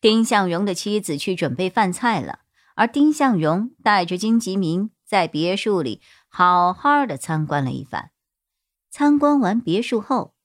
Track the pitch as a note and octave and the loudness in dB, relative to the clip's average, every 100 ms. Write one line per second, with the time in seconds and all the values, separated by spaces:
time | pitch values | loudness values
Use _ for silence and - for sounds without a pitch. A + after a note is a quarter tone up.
0 | A3 A3 A3+ A3 F#3 E3+ G3+ F3+ - G#3 | 4 4 2 2 0 0 -2 -4 -4 -4
1 | G3+ C#3+ - F#3 D3+ B2+ F#3 G#3 G3+ F3+ | -4 -6 -4 -2 -4 -2 -4 0 -2 0
2 | A#3+ G#3 F#2 - _ _ _ - A3+ C#4 | -2 -2 -4 -12 _ _ _ -2 -2 2
3 | D4+ D4+ C#4 G#3 D#3 E3+ A#3 _ - G#3 | 2 4 2 2 2 0 -4 _ 0 2
4 | F3 F3+ G#3+ A3+ A3+ F#3+ F3+ E3+ G#3+ _ | 0 -2 0 0 0 -2 0 -2 -4 _
5 | _ G3+ E3 D3+ E3 F#3+ A3 G3 C#3 G#2 | _ -2 0 -2 -2 -2 -2 -2 -2 -6
6 | _ _ _ - F3+ F3+ F3+ F#3 C#4+ C#4+ | _ _ _ 0 2 4 2 0 0 0
7 | C#4 C3+ - D#3 D3+ D3 C3 B2+ - - | 0 -6 -4 -4 -2 -2 -2 -6 -8 -12
8 | - _ _ _ _ _ _ _ _ - | -12 _ _ _ _ _ _ _ _ -2
9 | D4 D4 C#4+ C#4+ G#3+ A3 - F#3 A#3 A#3 | 2 4 4 2 2 0 -2 -2 -2 -4
10 | G#3 F3+ - _ | -2 -4 -4 _